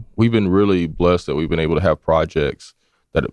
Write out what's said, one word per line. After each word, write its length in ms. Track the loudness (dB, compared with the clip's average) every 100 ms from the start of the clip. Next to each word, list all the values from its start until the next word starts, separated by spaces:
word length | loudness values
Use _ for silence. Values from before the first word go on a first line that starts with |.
| -4 -2
we've 140 | 0
been 160 | 2 2
really 380 | 2 2 0 -2
blessed 380 | 0 0 0 -2
that 80 | -6
we've 140 | -2
been 100 | -2
able 160 | 0 0
to 60 |
have 200 | 0 -2
projects 720 | 0 0 0 -2 -4 -4 -14 _ _ _ _
that 120 | -4 -4